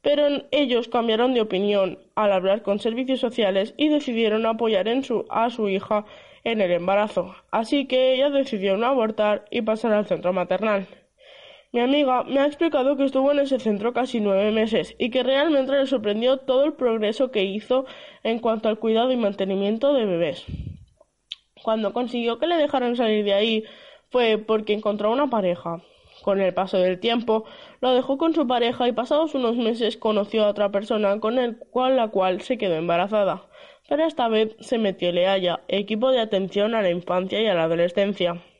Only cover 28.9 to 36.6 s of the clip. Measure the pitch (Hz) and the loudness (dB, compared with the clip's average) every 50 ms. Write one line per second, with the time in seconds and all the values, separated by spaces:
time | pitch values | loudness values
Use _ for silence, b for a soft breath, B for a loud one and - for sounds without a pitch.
28.9 | 254 - 240 247 302 294 320 311 311 269 247 226 233 240 240 220 233 226 240 208 | 0 -2 -2 0 2 2 2 0 -2 -2 0 0 0 0 0 -2 0 0 -2 -4
29.9 | 220 - - 226 220 208 208 208 - 220 214 208 208 208 208 202 202 202 214 - | -4 -2 -2 0 0 0 -2 0 0 0 2 2 2 0 0 0 0 -2 -2 -2
30.9 | 240 214 214 196 202 214 214 220 240 262 247 240 226 - - _ _ 240 254 254 | -2 0 2 0 0 0 0 -2 0 0 -2 -2 -4 -8 -16 _ _ 0 2 2
31.9 | 269 254 233 214 - 196 185 185 185 208 - - 254 214 214 190 170 156 165 175 | 2 2 0 0 0 0 2 2 0 -2 -2 -4 -4 -2 0 -2 0 0 0 0
32.9 | 170 170 180 202 214 214 202 185 151 - - B B B B B B B B B | 0 0 0 0 0 0 2 0 -2 -4 -8 B B B B B B B B B
33.9 | 285 294 320 330 311 - 247 226 220 220 220 220 220 - - - 254 233 220 196 | 0 0 0 0 0 -2 -2 0 2 2 0 0 -4 -14 -8 -4 -2 0 0 -2
34.9 | 190 - 180 175 175 175 175 190 196 196 180 175 165 - - - - 196 208 202 | -2 -2 -2 -2 0 2 2 2 2 2 0 0 -2 -2 -4 -4 -4 -4 -2 -2
35.9 | 220 214 247 262 262 254 226 220 220 190 196 185 - 202 | -2 0 2 2 2 2 0 0 0 -2 -2 0 0 0